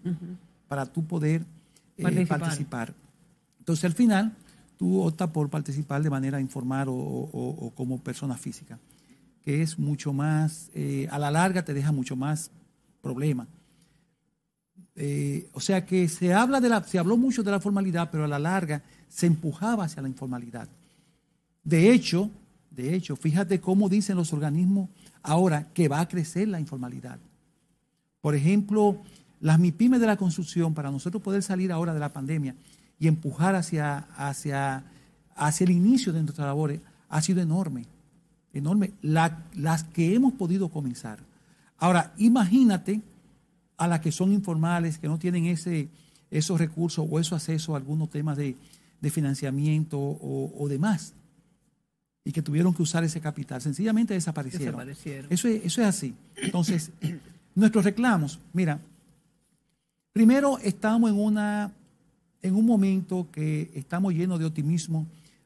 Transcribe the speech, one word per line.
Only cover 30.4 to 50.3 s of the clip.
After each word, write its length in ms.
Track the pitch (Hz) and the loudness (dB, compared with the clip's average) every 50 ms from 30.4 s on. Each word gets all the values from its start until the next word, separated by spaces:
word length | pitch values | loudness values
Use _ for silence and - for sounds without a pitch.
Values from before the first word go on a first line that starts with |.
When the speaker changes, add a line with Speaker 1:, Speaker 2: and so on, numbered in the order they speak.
| 170 - - 175 165 165 156 | -6 -4 -2 0 0 0 0
Speaker 2:
para 180 | 151 143 139 | -2 -4 -4
nosotros 300 | 139 135 - 180 175 214 | -6 -6 -6 -6 -6 -6
poder 220 | - 196 196 202 190 | -4 -2 -2 -2 -2
salir 280 | 202 190 180 185 185 | -2 -2 -2 -2 -2
ahora 220 | 175 160 170 170 160 | 0 -2 -2 -2 -2
de 60 | 151 | -2
la 120 | 147 143 - | -4 -6 -6
pandemia 420 | 139 135 139 160 160 143 131 127 - - - - _ _ _ _ _ | -8 -6 -4 -4 -2 -4 -4 -8 -10 -18 -20 -20 _ _ _ _ _
y 80 | 156 160 | 2 2
empujar 480 | 156 160 - 147 - - 165 190 190 | 2 2 0 -6 -2 0 2 2 2
hacia, 440 | 185 165 - 175 156 147 147 143 143 - - - - | 2 0 -2 -4 -4 -2 -2 -4 -6 -8 -14 -12 -8
hacia, 640 | 139 143 139 - - 151 139 139 139 135 135 135 135 - - - _ _ _ _ _ _ _ | -8 -6 -6 -6 -6 -4 -4 -2 -2 -2 -4 -6 -10 -14 -20 -20 _ _ _ _ _ _ _
hacia 280 | - 147 151 151 - 185 | 0 0 0 2 2 4
el 60 | 180 | 4
inicio 420 | 180 175 180 220 262 247 - 202 156 | 4 6 6 6 4 4 2 0 0
de 80 | 160 | 0
nuestras 240 | 156 156 - - 143 143 | -2 -2 -4 -4 -4 -4
labores, 320 | 139 147 156 147 143 165 - - _ _ _ _ | -2 -2 -2 -2 -4 -6 -10 -18 _ _ _ _
ha 120 | - 156 | -2 -2
sido 200 | 156 - 190 180 | 0 2 0 0
enorme, 440 | 180 160 156 185 190 165 135 120 120 - - _ _ _ _ _ _ _ _ _ _ _ - | 2 0 0 0 -2 -4 -6 -8 -10 -14 -20 _ _ _ _ _ _ _ _ _ _ _ -8
enorme, 380 | 143 139 156 196 214 190 185 - - | -6 -2 0 2 2 0 0 -4 -6
la, 420 | - 151 156 165 165 165 160 - - - - | -2 2 4 4 4 2 0 -4 -12 -14 -10
las 300 | - 143 160 165 156 160 | -4 -2 0 0 -2 -2
que 320 | - - 170 165 165 202 | -6 -2 0 2 2 4
hemos 180 | 240 269 262 247 | 4 4 2 2
podido 360 | - 185 165 185 190 190 160 | 0 -2 -2 0 0 -2 -2
comenzar. 500 | - 156 143 127 117 - - 113 107 - - - _ _ _ _ _ _ _ _ _ _ | -4 -6 -6 -6 -8 -8 -12 -14 -14 -14 -18 -20 _ _ _ _ _ _ _ _ _ _
Ahora, 360 | 165 180 180 170 160 - - - | 2 4 4 4 2 0 -2 2
imagínate 840 | 208 233 233 262 202 175 208 269 262 226 190 175 - - 202 214 - - - _ _ _ _ _ _ _ _ _ _ _ _ - | 4 6 6 6 4 6 6 6 6 6 6 4 0 -2 -4 -4 -6 -10 -20 _ _ _ _ _ _ _ _ _ _ _ _ -2
a 100 | 165 175 | 0 2
las 120 | 170 160 | 2 2
que 120 | 156 165 | 0 -2
son 200 | 147 - 185 190 | -2 0 2 2
informales, 640 | 202 202 202 180 165 156 160 165 175 170 165 165 156 160 | 2 2 0 0 0 0 0 2 2 0 0 -2 -4 -4
que 100 | - 156 | -4 -4
no 100 | 160 160 | -4 -2
tienen 260 | 165 180 175 175 165 | -2 -2 -2 0 0
ese, 440 | 175 175 160 - 175 170 156 139 156 - - _ _ _ _ _ _ | 0 0 -2 -2 -4 -4 -4 -4 -6 -10 -20 _ _ _ _ _ _
esos 260 | - 151 156 160 185 160 | -2 -2 0 0 0 0
recursos 460 | 165 156 160 160 170 165 - 165 156 160 | 0 0 0 -2 -4 -2 -2 -4 -4 -2
o 100 | 151 156 | -2 -2
ese 160 | 170 - 180 | -2 -2 -4
acceso 380 | 156 - - 160 156 160 165 156 | -4 -4 -4 -4 -4 -4 -4 -6
a 40 | 139 | -6
algunos 320 | 131 139 151 160 156 147 | -4 -4 -4 -2 -4 -4
temas 280 | - 147 147 151 143 143 | -4 -4 -4 -4 -2 -2
de, 180 | 147 139 127 - - - - _ _ _ _ _ | -4 -4 -6 -8 -14 -20 -20 _ _ _ _ _
de 80 | - 151 | -4 -2
financiamiento 880 | 156 170 151 139 139 139 147 135 131 139 147 151 151 156 156 156 - 143 | -2 0 0 0 -2 -2 -4 -4 -2 0 0 2 2 2 0 -2 -4 -4
o, 540 | 139 143 151 151 - 139 | -4 -4 -6 -6 -8 -6